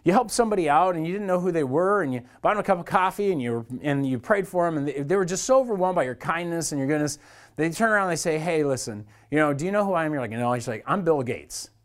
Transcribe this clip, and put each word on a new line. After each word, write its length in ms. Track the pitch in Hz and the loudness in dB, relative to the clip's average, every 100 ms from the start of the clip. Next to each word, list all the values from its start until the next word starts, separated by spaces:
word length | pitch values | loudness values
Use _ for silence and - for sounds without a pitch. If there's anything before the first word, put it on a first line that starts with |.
you 80 | 156 | 2
helped 180 | 196 196 | 4 4
somebody 380 | - 233 208 156 | 2 2 2 4
out 260 | 147 180 | 4 4
and 100 | 170 | 2
you 80 | 160 | -2
didn't 140 | 196 202 | -4 0
know 140 | 180 | 0
who 100 | 185 | 2
they 140 | 165 | 0
were, 380 | 135 139 185 202 | 0 2 2 2
and 120 | 151 | 0
you 80 | 123 - - | -4 -8 -2
bought 100 | 170 | 0
them 100 | 208 | 2
a 20 | |
cup 160 | 202 185 | 2 0
of 60 | |
coffee 480 | 170 190 185 190 202 | 0 0 0 0 0
and 100 | 170 | 0
you 80 | 120 | 0
were, 160 | 117 117 127 | -4 -6 -6
and 240 | 147 139 135 | -2 0 0
you 100 | 127 | -2
prayed 300 | - 208 185 | 0 0 0
for 180 | 180 | 0
them, 120 | 170 156 | 0 0
and 100 | 143 | -4
they, 160 | 139 | -4
they 140 | 143 190 | -2 0
were 80 | |
just 180 | 180 185 | 0 -2
so 160 | - 262 | 2 2
overwhelmed 380 | 247 202 185 180 | 2 0 0 0
by 80 | |
your 100 | 127 | -2
kindness 560 | 120 143 165 175 170 151 | -4 -4 -4 -2 -4 -4
and 80 | 147 | -2
your 80 | 135 | 0
goodness, 320 | 151 147 - - - - - | 0 -2 -6 -14 -20 -12 -4
they 120 | 160 | -2
turn 220 | 165 226 | 0 2
around 140 | 208 | 2
and 80 | 190 | 0
they 40 | 165 | -2
say, 220 | 175 156 | -2 -2
"Hey, 240 | 165 160 | 0 0
listen, 420 | 143 127 - 104 104 - - | 0 -2 -4 -10 -12 -20 -4
you 100 | 147 | 0
know, 140 | 151 | 2
do 120 | 143 | 0
you 80 | 175 | -2
know 120 | 202 | 0
who 80 | 202 | 0
I 120 | 180 | 0
am?" 80 | 160 | 0
You're 80 | 147 | -2
like, 100 | 117 | -4
"No." 220 | 113 120 | -2 0
He's 160 | 123 120 | 0 -2
like, 160 | 110 131 | -6 -2
"I'm 160 | 180 | 0
Bill 220 | 165 151 | 2 2
Gates." 460 | 120 90 71 - - _ | 0 -6 -8 -14 -14 _